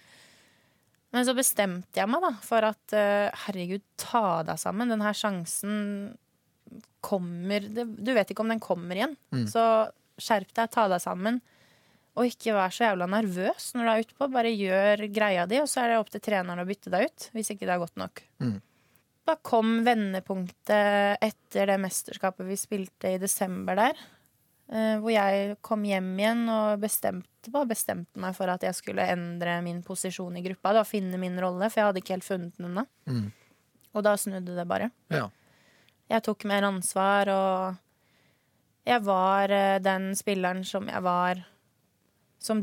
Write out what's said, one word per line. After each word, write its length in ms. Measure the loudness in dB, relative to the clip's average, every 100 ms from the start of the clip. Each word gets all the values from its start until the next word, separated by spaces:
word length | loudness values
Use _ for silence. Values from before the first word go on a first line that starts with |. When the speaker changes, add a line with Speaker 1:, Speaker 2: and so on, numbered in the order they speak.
| _ -20 -20 _ _ _ _ _ _ _ _
Speaker 1:
Men 140 | 0 0
så 80 | 2
bestemte 580 | 0 2 0 -2 -6 -2
jeg 120 | 0
meg 120 | 0
da, 100 | 0 -2
for 160 | 0 2
at, 300 | 2 0 -2
eh, 380 | 2 4 2 0
herregud, 480 | -2 -8 -6 -6 -6 -8 -14
ta 460 | -2 0 2 0
deg 140 | -2 -4
sammen. 320 | -4 -2 -2
Den 120 | 0
her 120 | 0
sjansen 1000 | -2 -2 -4 -6 -6 -4 -4 -4 -6 -10 -14 _ _ _ _ -20 -20 -20 _
kommer, 580 | -4 -4 -4 -6 -4 -4
det, 260 | -4 -6 -6 -6
du 100 | 0
vet 160 | 2 2
ikke 100 | 0
om 80 | -2
den 100 | -2
kommer 360 | -2 -4 -2 -2
igjen. 220 | -2 -4 _
Speaker 2:
Mm. 160 | -2 0
Speaker 1:
Så 160 | 4 4 4 2 -4 _ -10
skjerp 340 | 0 0 0
deg, 160 | -2 -2
ta 160 | 2 2
deg 140 | 2
sammen, 400 | -2 -4 -2 -2 -4 _ _ _ _ _ _ -2
og 100 | 0
ikke 280 | 0 0
vær 160 | 2 2
så 160 | 2 2
jævla 160 | 2 0
nervøs 640 | 0 0 0 -2 -4 -6
når 100 | -2
du 60 | 2
er 140 | 2
ute 120 | 0 -4
på. 140 | -2
Bare 220 | 0 0 0
gjør 520 | 2 4 4 4 2
greia 340 | 0 2 2 2
di, 120 | 2
og 80 | 0
så 140 | 0
er 60 | 2
det 100 | 2
opp 100 | 0
til 120 | -6
treneren 400 | -2 0 0 -4
å 60 | -6
bytte 220 | -6 -2
deg 140 | 0 0
ut, 200 | -2 -12
hvis 160 | -8 -6
ikke 140 | -4 -2
det 80 | -2
er 40 |
godt 180 | -2 -6
nok. 260 | -12 -12 -20 -6
Speaker 2:
Mm. 220 | -4 -4 -10 _ _ _ _ _ -4
Speaker 1:
Da 100 | -2
kom 380 | 2 2 4 2 2
vendepunktet 1400 | 2 0 -4 -6 -6 -6 -8 2 4 6 6 4 4
etter 480 | 0 -2 _ 0 2
det 80 | 2
mesterskapet 640 | 0 -4 -8 -4 -4 -4 -6
vi 120 | -6
spilte 540 | -4 -6 -6 _ -4
i 60 | -2
desember 560 | -2 -2 -4 -4 -2 2
der, 220 | 2 0 -10 _ _ _ _ _ -8
eh, 280 | -2 0 0
hvor 140 | 2
jeg 420 | 2 4 2 0 -6
kom 240 | -4 -2 0
hjem 220 | 0 0 0
igjen 220 | 0 2 0
og 320 | 2 2 0
bestemte, 680 | -2 -2 -2 -4 -8 _ -6
bare 180 | -2 -2
bestemte 480 | -2 -4 -6 -8 -8
meg 160 | -6 -2
for 160 | -2
at 140 | -2 -2
jeg 80 | -6
skulle 300 | -6 -2 0
endre 540 | -2 -4 -6 -4 -2
min 160 | -4 -6
posisjon 540 | -8 -8 -6 -6 -8 -8
i 80 |
gruppa, 300 | -8 -4 2
da, 100 | 4
finne 340 | 2 0 -4 -4
min 220 | -4 -2
rolle, 300 | -2 -2 0
for 80 | 2
jeg 80 | 2
hadde 160 | 0
ikke 120 | -4 -6
helt 100 | -4
funnet 300 | -6 -6 -10
den 100 | -6
ennå. 120 | -6 -6 _ -6
Speaker 2:
Mm. 240 | -4 -4 -8 _ _ _ _ _ 0
Speaker 1:
Og 80 |
da 120 | 2 2
snudde 400 | 0 -6 -6 -6
det 100 | -4
bare. 240 | -2 -2 -6 -4
Speaker 2:
Ja. 200 | -4 -4 -8 _ _ _ _ _ _ -2
Speaker 1:
Jeg 160 | -2 0
tok 160 | -4 0
mer 220 | 2 2
ansvar, 640 | 0 -2 2 4 4 4
og 440 | 2 2 0 -2 -6 _ _ _ _ _ _ _ _ _ _ 0
jeg 140 | 2 4
var, 440 | 4 4 4 4
eh, 280 | 6 4 4
den 320 | 2 0 0 -2
spilleren 460 | -2 0 0 -2 -4
som 220 | -6 -4
jeg 100 | -2
var, 440 | 0 2 2 0 -6 _ _ _ _ _ _ _ _ _
som 160 | -2 -2